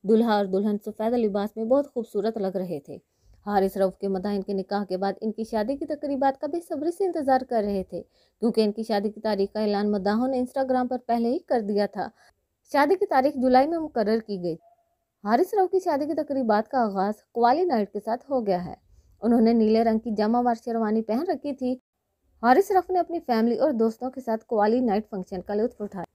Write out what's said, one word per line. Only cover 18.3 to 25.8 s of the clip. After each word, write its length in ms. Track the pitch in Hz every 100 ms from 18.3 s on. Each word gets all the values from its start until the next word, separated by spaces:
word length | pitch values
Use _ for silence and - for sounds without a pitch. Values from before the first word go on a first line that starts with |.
| 269
गया 180 | 208 180
है। 180 | 175 - _ - _ _
उन्होंने 320 | 220 226 220 233
नीले 280 | 214 220
रंग 160 | 226 220
की 120 | 233
जमावार 420 | 208 214 240 247 233
शेरवानी 440 | - 226 220 220
पहन 220 | 220 226 359
रखी 280 | 311 294
थी। 200 | 277 254 254 _ _ _ _ _ _
हारिस 280 | 226 262 392
रऊफ 200 | 381 359
ने 80 | 370
अपनी 200 | 339 339
फैमिली 360 | - 226 233 233
और 140 | 302 233
दोस्तों 320 | 226 220 254
के 120 | 262
साथ 260 | 254 220 _
कवाली 320 | 220 214 240
नाइट 240 | 254 202 220
फंक्शन 340 | 202 185 185
का 120 | 175
लुत्फ 280 | 208 233 -